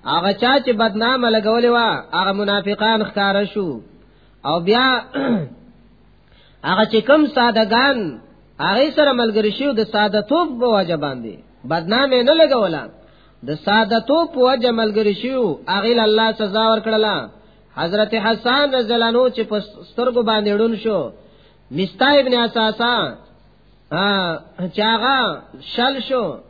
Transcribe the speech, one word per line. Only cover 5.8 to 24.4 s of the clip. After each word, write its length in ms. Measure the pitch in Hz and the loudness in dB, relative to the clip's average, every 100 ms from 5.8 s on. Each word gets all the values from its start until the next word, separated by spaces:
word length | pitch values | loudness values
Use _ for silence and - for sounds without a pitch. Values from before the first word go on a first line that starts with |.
<clears throat> 880 | - _ _ _ _ - - _ 147 | -20 _ _ _ _ -20 -20 _ -2
هغه 160 | 185 | 0
چې 160 | 220 220 220 | 2 2 4
کم 180 | 302 302 | 4 4
سادهګان 720 | 262 240 220 214 226 269 254 180 117 - - _ - | 2 2 2 2 2 2 0 -4 -8 -18 -20 _ -6
هغې 300 | 156 208 294 302 | -2 0 2 2
سره 160 | 294 | 2
ملګري 380 | 247 233 214 214 | 2 0 0 0
شي، 220 | 208 277 | -2 -2
د 120 | 226 | -2
ساده 360 | 190 208 208 208 | -2 0 0 0
توب 280 | 208 311 339 240 | 0 0 0 0
په 60 | 247 | 2
وجه 300 | 208 180 160 | 2 0 -4
باندې 380 | 147 127 113 87 - _ | -4 -6 -12 -16 -20 _
بدنام 460 | 123 165 165 233 277 | -6 -4 0 0 2
یې 120 | 254 | 2
نه 120 | 247 | 2
لګوله، 480 | 320 311 254 196 151 113 - - - _ _ | 4 4 4 0 -2 -8 -18 -20 -20 _ _
د 80 | 123 | -10
ساده 460 | 151 - 208 220 226 | -6 0 0 2 0
توب 260 | 226 311 330 | 2 0 0
په 80 | 330 277 | 2 2
وجه 220 | 269 240 | 2 0
ملګري 440 | 226 220 208 208 | 0 0 0 0
شي، 200 | 202 240 262 220 135 - | -2 -4 -2 -2 -4 -4
هغې 240 | 190 202 240 | -2 0 2
له 60 | |
الله 280 | 220 214 226 | 4 2 2
سزا 320 | 220 208 208 220 | 0 -4 0 2
ورکړله. 480 | 220 220 220 214 175 110 - - _ _ - | 2 0 0 0 -2 -8 -16 -20 _ _ -8
حضرت 380 | 170 208 214 | -4 0 0
حسان 600 | 226 208 226 240 269 294 | 0 0 0 0 0 2
رضی 200 | 262 214 | 0 0
الله 120 | 233 226 | 0 2
عنه 240 | 233 254 | 2 0
چې 120 | 240 214 | 0 -4
په 60 | 208 | -4
سترګو 600 | - - - - 247 240 | -6 -18 -12 -4 0 0
باندې 360 | 220 214 208 202 | 0 0 0 0
ړوند 180 | 226 220 | 0 0
شو، 160 | 226 196 123 - - - - _ _ | -2 -2 -4 -10 -20 -20 -20 _ _
مستا 400 | 139 190 - 262 285 | -6 -6 0 2 4
ابن 140 | 254 | 4
اساسا، 640 | 240 233 233 220 214 240 240 156 110 - - _ _ _ _ _ | 0 0 0 -2 0 -2 -2 -4 -8 -20 -20 _ _ _ _ _
آ، 140 | 156 202 196 180 160 | -2 0 0 -2 -6